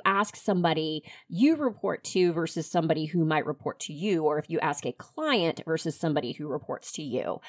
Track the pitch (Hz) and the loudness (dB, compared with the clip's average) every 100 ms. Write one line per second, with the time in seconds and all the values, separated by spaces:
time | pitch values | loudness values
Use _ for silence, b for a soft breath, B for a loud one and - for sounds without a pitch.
0 | - 196 214 - - 185 170 160 156 156 | 2 2 0 -2 0 2 2 2 0 -4
1 | B B B 170 277 311 269 202 190 - | B B B 4 4 4 0 -2 -4 -4
2 | - 190 180 165 160 170 156 175 160 156 | -2 2 4 2 -2 -2 0 0 2 0
3 | 156 175 160 156 147 143 - - - 147 | 0 2 4 2 0 -4 -8 -8 -12 -4
4 | 208 175 151 151 - 165 160 147 135 - | 0 2 2 2 -2 -2 0 -2 -6 -8
5 | - - 311 240 165 - - 160 170 - | -14 -4 0 2 2 -2 -4 -2 -2 -2
6 | 165 147 123 - 151 147 - 127 - - | 0 0 -2 -8 -6 -8 -6 -10 -8 -10
7 | 151 120 - - | -4 -4 -4 -6